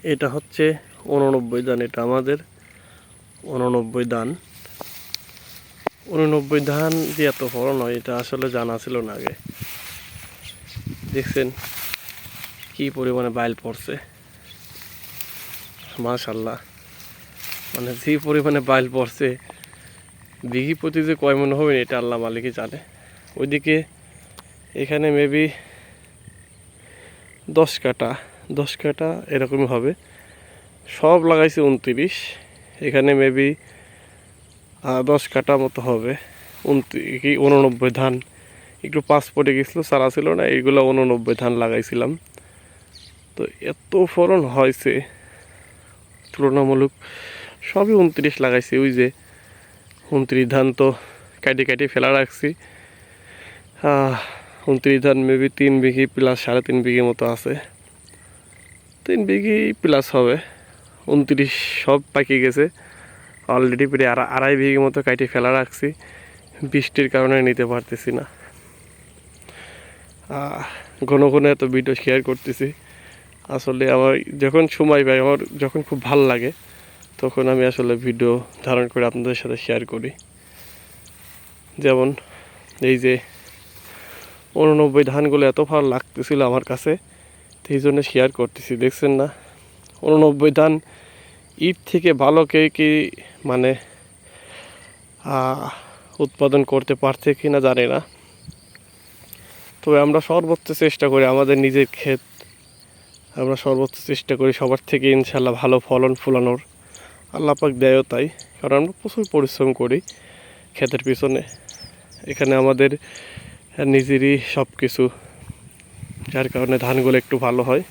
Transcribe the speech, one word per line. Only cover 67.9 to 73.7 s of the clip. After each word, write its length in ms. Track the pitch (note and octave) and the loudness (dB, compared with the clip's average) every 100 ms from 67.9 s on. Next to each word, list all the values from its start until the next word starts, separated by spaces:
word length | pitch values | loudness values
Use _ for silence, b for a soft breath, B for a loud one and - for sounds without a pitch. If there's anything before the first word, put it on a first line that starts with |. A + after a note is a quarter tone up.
| A#2+ - | -8 -6
না। 140 | B2 C#3+ B B B B B B B B - - - B B B B B B B - - | -6 -10 B B B B B B B B -20 -20 -20 B B B B B B B -20 -12
আহ, 340 | C#3+ C#3+ - B B B B C3 | -10 -8 -10 B B B B 0
ঘন 240 | C#3 C#3 | 4 6
ঘন 160 | D3 C#3+ | 4 4
এত 180 | C#3+ | 2
ভিডিও 320 | C3 C3 C3 C3 | 0 -2 -2 -2
শেয়ার 260 | - C3 | 0 0
করতেছি। 500 | C3 B2+ - A#2+ C#3 D3+ B B B B B B - | 0 -6 -6 -6 -6 -8 B B B B B B -10
আসলে 440 | C#3 C3+ | -8 -4